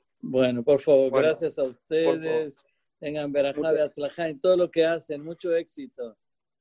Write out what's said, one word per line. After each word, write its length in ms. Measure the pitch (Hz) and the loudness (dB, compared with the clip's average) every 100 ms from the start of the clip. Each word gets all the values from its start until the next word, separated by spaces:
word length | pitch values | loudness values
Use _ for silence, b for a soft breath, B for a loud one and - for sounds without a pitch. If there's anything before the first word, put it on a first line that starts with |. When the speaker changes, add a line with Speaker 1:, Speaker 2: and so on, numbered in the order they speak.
| _ _ | _ _
Speaker 1:
Bueno, 420 | - 127 127 123 | -4 0 0 0
por 160 | 117 143 | 2 2
favor, 300 | 147 139 135 | 6 4 4
Speaker 2:
Bueno, 180 | 131 151 | 2 2
Speaker 1:
gracias 300 | 156 160 135 | 0 -4 -4
a 40 | |
Speaker 2:
por 120 | 135 | -4
favor. 400 | 123 - 160 165 165 | -6 -4 0 2 0
Speaker 1:
ustedes. 400 | 160 156 151 - _ _ _ _ | -2 -4 -4 -10 _ _ _ _
Tengan 340 | 151 151 147 | -8 -6 -4
verajá, 260 | 143 139 143 | 0 0 0
Speaker 2:
Muchas 140 | 156 | 0
Speaker 1:
beatzlajá 540 | 151 147 - 143 - 165 | 0 0 -4 -8 -6 -8
en 120 | 143 | -2
todo 160 | 185 185 | 2 2
lo 140 | 175 | 2
que 140 | 165 | 2
hacen. 380 | 160 165 - 147 | 0 0 -6 -10
Mucho 300 | 151 170 180 | -10 -10 -4
éxito. 640 | 165 165 - 135 - 120 107 _ _ _ _ | -4 -4 -12 -16 -12 -14 -14 _ _ _ _